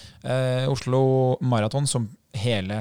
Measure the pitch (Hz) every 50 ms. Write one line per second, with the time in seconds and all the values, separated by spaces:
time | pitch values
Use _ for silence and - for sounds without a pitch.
0 | - - - - - 127 123 131 131 127 127 127 131 135 139 127 - 127 127 131
1 | 135 131 131 131 131 127 127 - - 123 123 110 120 117 - 139 143 135 - 127
2 | 113 104 - - _ _ - 104 101 123 117 101 92 95 104 107